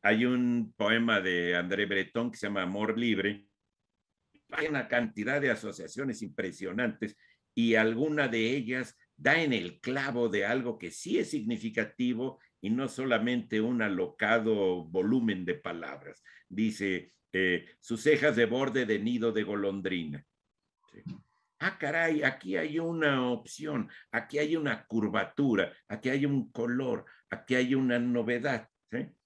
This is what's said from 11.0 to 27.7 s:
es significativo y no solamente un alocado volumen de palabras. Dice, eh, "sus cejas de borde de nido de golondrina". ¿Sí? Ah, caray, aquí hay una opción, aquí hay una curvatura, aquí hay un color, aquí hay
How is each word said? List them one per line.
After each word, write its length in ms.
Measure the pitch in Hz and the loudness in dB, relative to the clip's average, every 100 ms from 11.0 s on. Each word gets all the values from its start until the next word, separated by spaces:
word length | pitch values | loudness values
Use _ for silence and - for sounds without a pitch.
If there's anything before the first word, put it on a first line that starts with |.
| 180 180 | -2 -2
es 140 | 170 | 0
significativo 1080 | 151 110 117 113 110 107 - 123 117 127 - _ _ | -4 -2 -4 -4 -2 -4 -2 -2 0 -4 -6 _ _
y 80 | 98 | -2
no 180 | 120 131 | -2 -2
solamente 760 | - 135 117 117 123 107 107 | -4 0 2 2 -2 0 0
un 200 | 113 120 | 0 0
alocado 1000 | 107 92 90 - 107 117 110 107 95 90 | 0 0 -4 -2 2 2 4 2 2 0
volumen 600 | 82 90 98 127 113 92 | -2 0 2 2 2 0
de 120 | 90 87 | -2 -4
palabras. 680 | 92 85 82 73 73 - - - _ | -6 -8 -10 -12 -16 -20 -20 -20 _
Dice, 640 | 92 110 107 101 90 - _ _ | 0 0 0 -2 -2 -6 _ _
eh, 320 | 92 92 87 - - | 0 2 2 -2 -20
"sus 220 | - 113 | -8 0
cejas 340 | 147 151 147 117 | 4 6 4 4
de 100 | 113 | 2
borde 400 | 123 135 123 117 | 2 0 0 0
de 140 | 104 | 0
nido 320 | 107 120 113 | 0 0 0
de 120 | 110 | 0
golondrina". 840 | 101 101 101 98 92 92 80 71 - _ _ _ _ _ _ | -2 -2 -2 -2 -2 -2 -4 -8 -14 _ _ _ _ _ _
¿Sí? 100 | - - - _ _ _ _ | -18 -14 -14 _ _ _ _
Ah, 180 | 175 - | -4 -2
caray, 420 | 147 165 165 151 | -4 0 0 2
aquí 360 | 139 135 190 185 | 0 -2 -4 -2
hay 220 | 156 151 | -2 -2
una 480 | 165 165 151 135 123 | -2 0 2 2 2
opción, 580 | 117 - - 151 139 107 - - | -2 -6 -12 -6 -4 -6 -10 -6
aquí 280 | 117 - 147 | -6 -4 -2
hay 160 | 151 165 | 0 0
una 300 | 143 110 - | -2 -4 -2
curvatura, 880 | 110 104 101 98 - 139 104 90 - _ | 0 2 0 -2 0 2 4 2 -2 _
aquí 220 | 104 127 | -6 -2
hay 160 | 139 143 | 0 2
un 260 | 139 110 | 0 -2
color, 540 | - 120 123 127 104 - - _ | -4 -2 -2 -2 -4 -6 -20 _
aquí 260 | - - 127 | -12 0 2
hay 180 | 127 | 4